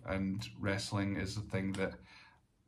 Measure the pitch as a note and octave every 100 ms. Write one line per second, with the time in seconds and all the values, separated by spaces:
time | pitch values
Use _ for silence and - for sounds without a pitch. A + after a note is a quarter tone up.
0 | - F#2+ F#2+ F#2+ - - G2+ G2 - G2+
1 | G2 F#2+ G2 G#2+ - F#2+ G2 F#2+ F2+ -
2 | - - - - _ _